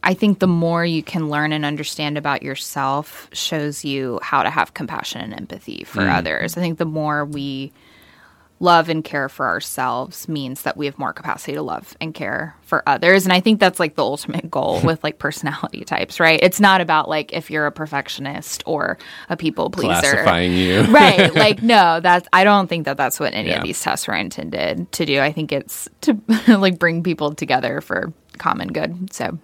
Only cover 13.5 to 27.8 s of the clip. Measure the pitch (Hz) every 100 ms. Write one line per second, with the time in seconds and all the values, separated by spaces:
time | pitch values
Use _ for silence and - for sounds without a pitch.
13.5 | 220 190 175 170 - 127 131 - - 165
14.5 | 151 143 - - 160 156 - 143 - -
15.5 | - - - - - - - 165 160 185
16.5 | - 202 190 170 156 147 156 147 165 160
17.5 | 151 147 143 156 143 - - 139 147 -
18.5 | - - 151 - - - - - 175 160
19.5 | 156 - 185 - 87 139 135 98 85 90
20.5 | 87 92 95 202 247 285 190 185 160 214
21.5 | 208 226 226 175 165 180 175 175 185 196
22.5 | 202 185 170 147 139 139 - 143 - 107
23.5 | 85 - - - - - 87 92 - 80
24.5 | - - - 180 - 156 139 139 156 151
25.5 | 143 - - - _ - 220 - 220 -
26.5 | 214 190 180 170 165 170 156 147 151 147
27.5 | 131 127 139